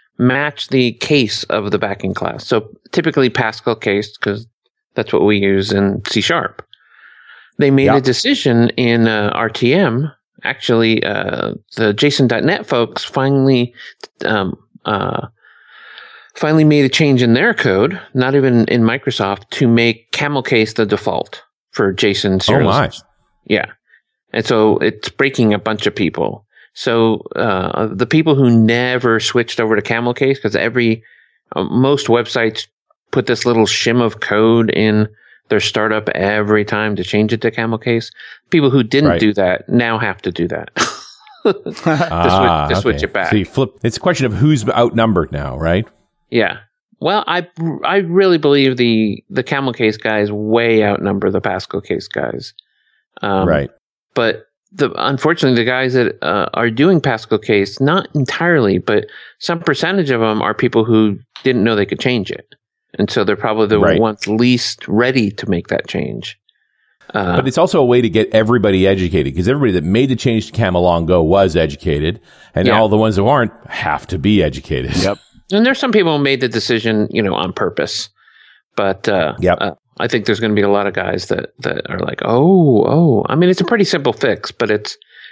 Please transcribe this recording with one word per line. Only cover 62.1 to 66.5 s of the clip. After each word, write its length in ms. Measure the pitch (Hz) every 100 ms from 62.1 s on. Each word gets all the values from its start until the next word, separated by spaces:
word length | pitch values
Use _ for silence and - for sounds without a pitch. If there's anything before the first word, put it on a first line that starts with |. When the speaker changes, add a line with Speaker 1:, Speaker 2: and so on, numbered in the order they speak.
| 123 95
Speaker 1:
it. 240 | - - - _ _ _ -
And 100 | 101
so 140 | 120
they're 140 | 101 104
probably 320 | 117 107 104
the 100 | 107
Speaker 2:
Right. 220 | 90 82
Speaker 1:
ones 260 | 113 104 101
least 580 | 110 123 123 - - -
ready 420 | 104 123 131 101
to 180 | - 104
make 200 | 87 -
that 180 | - -
change. 500 | - - 57 - - _